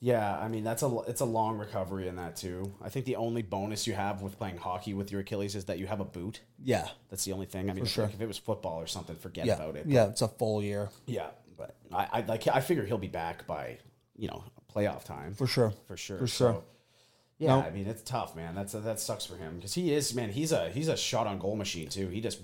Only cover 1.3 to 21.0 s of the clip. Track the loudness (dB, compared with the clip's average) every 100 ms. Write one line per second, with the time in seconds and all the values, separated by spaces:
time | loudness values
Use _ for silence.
1.3 | 4 2 0 -4 -4 -2 -2 -4 -4 -6
2.3 | -6 -6 -4 -6 -6 -6 -4 -2 0 0
3.3 | -2 -2 -2 -2 -2 -2 0 0 -2 -6
4.3 | -6 -6 -6 -4 -4 -4 -4 -2 -4 -2
5.3 | -2 -2 -4 -4 -4 -2 -4 -4 -6 -6
6.3 | -8 -14 -8 2 2 2 -8 -12 -6 -2
7.3 | -2 -4 -2 -2 0 0 2 2 0 -4
8.3 | -4 -2 -2 -2 -4 -4 -6 -6 -10 -10
9.3 | -2 2 2 0 -4 6 8 8 4 0
10.3 | 2 0 2 0 0 -2 -6 -4 -4 -4
11.3 | -10 -20 -14 -12 -12 -6 -2 0 0 0
12.3 | 2 4 4 4 2 4 0 0 -4 -4
13.3 | -6 -6 -4 -4 -10 -16 _ _ -6 -6
14.3 | -6 -10 -18 _ 0 2 0 -8 -10 -8
15.3 | 0 2 6 4 4 -8 -10 -6 0 0
16.3 | 6 4 4 -4 -20 _ _ _ _ _
17.3 | 0 6 6 6 -2 -4 -4 -4 -2 -4
18.3 | -6 -6 -4 -4 -4 -2 -2 -2 -4 -4
19.3 | -8 -8 -8 -4 0 4 4 2 0 -2
20.3 | 0 2 2 2 0 0 2